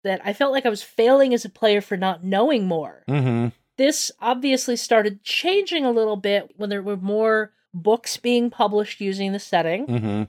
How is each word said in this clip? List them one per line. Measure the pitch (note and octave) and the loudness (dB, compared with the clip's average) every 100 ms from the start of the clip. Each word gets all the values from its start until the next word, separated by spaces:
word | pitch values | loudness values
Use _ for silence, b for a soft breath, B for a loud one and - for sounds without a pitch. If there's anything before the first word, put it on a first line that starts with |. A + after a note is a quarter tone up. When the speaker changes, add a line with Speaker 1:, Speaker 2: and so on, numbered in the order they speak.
Speaker 1:
that | G3 F#3+ | -6 -4
I | G3 | -4
felt | G3+ C#4 | -2 0
like | C4+ C4 | 0 -2
I | |
was | G#3 | -4
failing | - - A3+ C4+ C4+ | -6 0 4 6 4
as | A#3+ | 2
a | A3 | -4
player | - A3 G#3 | -2 2 2
for | G3+ F#3+ | 0 -2
not | F#3+ E3+ | -2 -2
knowing | F#3 F#3+ B3+ C4+ F#3 | -2 2 2 2 0
more. | E3 C#3+ C#2 - | -2 -6 -12 -2
Speaker 2:
Mm-hmm. | C#3+ B2+ A#2 A#2 - _ - | 0 2 2 -2 -4 _ 0
Speaker 1:
This | C4+ D4 - - | 0 0 -4 -4
obviously | A3+ B3 C4+ C4 - A#3 | -4 -2 0 -2 -2 -4
started | - A3+ G#3 G3+ | 2 2 2 -4
changing | - - E4+ G4 F#4+ E4+ | -6 -4 0 0 0 -2
a | C4+ | 0
little | A#3 A3 G#3 | 0 0 -2
bit | G3+ G3+ - - | 0 0 -2 -8
when | G3+ | -6
there | G3+ | -4
were | F#3+ G3+ | -4 -6
more | F#3+ G#3+ A3 A3 G#3+ _ _ | -2 0 2 2 -2 _ _
books | F3+ F#3 A#3 - - | -4 0 0 0 -6
being | A#3+ A#3+ A#3+ | 0 2 2
published | - G#3+ G#3 G#3 - | 0 0 2 -2 -4
using | G3+ F#3+ G3 | -6 -4 -4
the | G3 | -6
setting. | - F3+ E3 F#3 C#4 | -2 0 0 -2 -2
Speaker 2:
Mm-hmm. | A#2+ G#2+ G#2 | -2 -2 -4